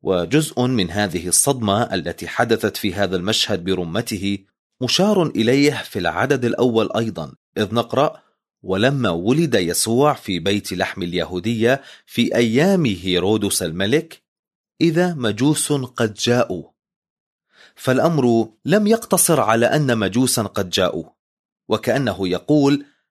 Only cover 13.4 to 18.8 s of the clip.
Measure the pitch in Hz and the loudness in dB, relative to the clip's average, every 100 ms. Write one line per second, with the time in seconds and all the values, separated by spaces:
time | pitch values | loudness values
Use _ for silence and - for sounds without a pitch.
13.4 | 98 - 90 82 98 143 165 - _ _ | 0 -2 -4 -4 0 0 -2 -18 _ _
14.4 | _ _ _ _ 170 160 180 160 117 104 | _ _ _ _ 0 2 0 0 -4 0
15.4 | 139 147 - 143 123 - 113 101 - 120 | 0 0 0 -2 -4 -2 -4 -2 0 0
16.4 | - 90 76 _ _ _ _ _ _ _ | 0 -10 -10 _ _ _ _ _ _ _
17.4 | _ _ - _ - 127 147 160 123 113 | _ _ -20 _ -2 2 2 2 2 2
18.4 | 110 _ - 196 | 0 _ 0 2